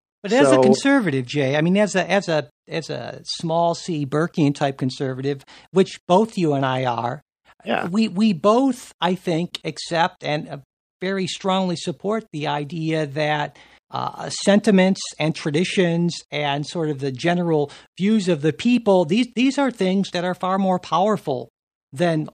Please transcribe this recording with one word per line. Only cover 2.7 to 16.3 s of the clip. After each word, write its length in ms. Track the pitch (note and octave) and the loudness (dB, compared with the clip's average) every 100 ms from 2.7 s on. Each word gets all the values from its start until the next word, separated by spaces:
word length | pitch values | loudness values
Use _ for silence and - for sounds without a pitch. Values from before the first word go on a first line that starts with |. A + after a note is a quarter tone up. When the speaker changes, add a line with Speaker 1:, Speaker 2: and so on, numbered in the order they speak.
| D#3 D3 | -10 -8
Speaker 1:
a 320 | C3+ A#2 - | -10 -10 -12
small 520 | E3+ - E3 E3 E3+ E3 | -12 -8 -2 0 0 -2
C 300 | - D#3 C3+ | -4 -4 -2
Burkean 480 | D3+ E3+ - C#3+ | 0 0 2 2
type 240 | C#3+ C#3 C3+ | 2 -2 -2
conservative, 680 | C3 - C3 B2+ C#3 C3+ - - _ | -6 -4 -6 -4 -6 -6 -10 -20 _
which 280 | F3+ F#3+ - - | 0 0 -2 2
both 300 | F#3 A3 G3 | 2 2 0
you 160 | D#3+ | 0
and 120 | C#3 C3+ | 2 0
I 200 | B2+ B2+ | 0 -2
are, 360 | A#2 A#2+ D3 _ _ _ _ G#3 | -2 -4 -6 _ _ _ _ -4
Speaker 2:
Yeah. 220 | - F3+ | -2 0
Speaker 1:
we, 200 | G#3 A3 | 0 0
we 260 | F3+ A3 | 2 2
both, 600 | E3 G3+ A#3 C4+ B3 - _ | 4 4 4 2 -2 -10 _
I 140 | F3 F#3 | -2 0
think, 440 | F#3 D#3+ F3 - | -2 -2 -4 -6
accept 600 | D#3+ - - E3+ F3+ - | -10 -10 -4 0 0 -2
and, 240 | C#3+ D3+ - | -6 -6 -6
uh, 100 | C#3+ - _ _ _ | -14 -18 _ _ _
very 260 | F#3 G3 F3+ | -6 -4 -4
strongly 500 | - F#3+ F#3+ F#3 E3 | -4 -2 0 0 -2
support 480 | F3+ C#3+ G3 A3 A3 | -6 -6 -4 -4 -6
the 140 | D3+ D3 | -6 -4
idea 580 | D3 C#3+ E3 D#3 D#3+ D3+ | -4 -6 -6 -2 -2 -2
that, 500 | C#3+ D3+ D3+ D3 - - _ _ | -2 0 0 -2 -8 -20 _ _
uh, 380 | B2+ B2+ - D#3+ - G3+ | -6 -6 -8 -10 -2 2
sentiments 560 | G#3 A3 F#3+ F#3 F#3+ - - | 4 4 4 4 0 -6 -4
and 160 | D#3 | -4
traditions 800 | - D#3+ D3 F#3 G3+ F3 E3+ F3 - | -2 -2 -2 0 2 2 2 0 -4
and 380 | - | -8